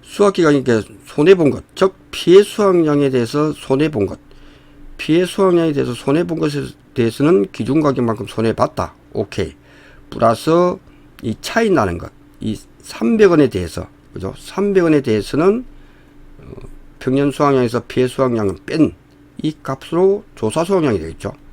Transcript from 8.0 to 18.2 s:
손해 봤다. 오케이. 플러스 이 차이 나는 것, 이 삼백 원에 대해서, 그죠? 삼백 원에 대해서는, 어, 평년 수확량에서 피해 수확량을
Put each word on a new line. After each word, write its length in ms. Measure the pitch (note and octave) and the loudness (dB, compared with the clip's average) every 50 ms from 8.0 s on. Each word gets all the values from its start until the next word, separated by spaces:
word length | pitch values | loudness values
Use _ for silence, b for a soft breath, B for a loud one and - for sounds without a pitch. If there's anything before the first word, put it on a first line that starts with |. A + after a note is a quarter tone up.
| B2 A2+ A2 G2+ G2+ | -2 -4 -4 -6 -8
손해 260 | - - - A2+ A2+ G#2 | -10 -6 -2 -2 -2 0
봤다. 420 | - A2 - - - F2+ - - _ _ - - | 0 -2 -2 -2 -6 -8 -8 -10 _ _ -10 -8
오케이. 400 | G#2+ G2+ - - - F#2 D2+ - b b b b b b b b b b - | -8 -8 -6 -6 -6 -6 -6 -8 b b b b b b b b b b -16
플러스 400 | - - A#2 A2+ A#2 - - D#3 D#3+ F3 F3+ F3+ F#3+ F#3+ _ b b b b b - - | -4 0 2 2 2 0 0 0 2 2 2 0 -2 -6 _ b b b b b -20 -10
이 140 | - - - - | -8 -8 -8 -8
차이 280 | - - - A#3 A#3 G#3+ | -10 -4 -2 0 0 2
나는 300 | F#3 C#3 G#2+ F2+ E2+ E2+ | 2 2 2 0 -2 -6
것, 120 | - - _ - - _ _ - | -10 -14 _ -20 -20 _ _ -8
이 200 | - A2 G#2 - - - - _ | -8 -8 -8 -8 -12 -20 -20 _
삼백 500 | - - - - A3+ A#3 A#3 G#3+ G#3 F#3+ | -20 -18 -8 -4 0 0 4 4 4 6
원에 200 | F3 D3+ C#3+ A#2+ | 6 4 4 2
대해서, 380 | - F#2+ F2 E2 - F2+ E2+ - - _ _ - - | 0 -4 -6 -6 -8 -12 -12 -12 -18 _ _ -18 -14
그죠? 200 | - F#2 G2 - | -10 -10 -10 -10
삼백 480 | - - - - - G3+ G3+ G3 F#3+ E3+ | -12 -18 -12 -6 -4 -2 0 2 2 2
원에 180 | E3 D#3 C#3+ | 4 2 2
대해서는, 640 | B2 B2 G#2+ G#2+ G2 - - C#3 D#3+ G3 G#3 B3 B3+ b b b b b b b b b b b - - - - | 2 0 -2 -2 -2 -2 -2 0 2 2 0 0 -6 b b b b b b b b b b b -20 -20 -20 -20
어, 140 | - - - - - - - - - - - | -20 -20 -18 -18 -18 -18 -20 -20 -20 -20 -20
평년 340 | - - B2+ C3 C#3 C#3+ C#3+ | -8 -4 -2 0 0 0 0
수확량에서 520 | C3 - D3 C#3+ C#3 C3 B2+ A2+ A2+ A#2+ - | 0 0 0 2 2 2 0 0 -2 -6 -6
피해 200 | - - B2+ B2+ | -4 -2 -2 -2
수확량을 480 | B2+ - - | 0 0 -2